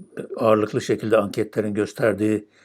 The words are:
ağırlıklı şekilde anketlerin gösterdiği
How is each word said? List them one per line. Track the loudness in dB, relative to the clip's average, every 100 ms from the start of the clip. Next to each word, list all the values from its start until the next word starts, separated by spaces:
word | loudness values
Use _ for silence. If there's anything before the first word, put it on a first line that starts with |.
| -16 -14 -10 0
ağırlıklı | 4 4 2 -4
şekilde | -2 -4 2 2
anketlerin | 2 -4 -4 -4 -2
gösterdiği | -2 -4 0 0 2 0 0 -4 _